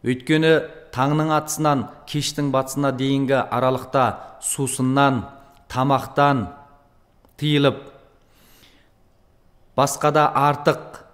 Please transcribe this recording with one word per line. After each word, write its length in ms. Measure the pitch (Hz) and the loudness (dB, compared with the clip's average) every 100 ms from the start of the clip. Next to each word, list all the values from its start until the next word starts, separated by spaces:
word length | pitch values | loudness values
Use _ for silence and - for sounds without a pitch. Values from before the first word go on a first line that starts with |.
| 120 | -2
Өйткені 460 | 127 - 156 160 156 - - - | -4 0 2 4 4 2 -14 -12
таңның 380 | 123 135 151 156 | -2 0 2 2
атысынан 480 | 151 151 - 151 139 110 - - | 0 -2 -2 0 0 -2 -12 -8
кештің 460 | 147 139 - 143 | -6 -4 -4 0
батысына 380 | 135 135 143 143 | 0 -2 -2 -2
дейінгі 460 | 127 135 139 135 135 | -2 -2 0 0 0
аралықта 640 | 117 120 131 127 104 139 120 95 - - - | 0 0 0 -2 -2 0 0 -2 -14 -12 -8
сусыннан, 800 | - 135 - 127 135 139 127 - - - _ _ | -4 -4 -2 0 4 2 2 -6 -16 -20 _ _
тамақтан 760 | 127 135 135 - - 143 135 107 - - _ _ _ _ _ _ - | -2 0 0 0 2 2 2 -4 -10 -20 _ _ _ _ _ _ -6
тыйылып, 380 | 151 147 139 131 - - _ _ _ _ _ _ _ _ _ _ _ _ _ _ _ _ _ - | 0 2 2 0 -14 -20 _ _ _ _ _ _ _ _ _ _ _ _ _ _ _ _ _ -2
басқа 340 | 139 - 151 | -2 0 0
да 140 | 151 147 | 2 2
артық 720 | 127 147 143 - - - - - | 2 0 2 0 -2 -6 -20 -20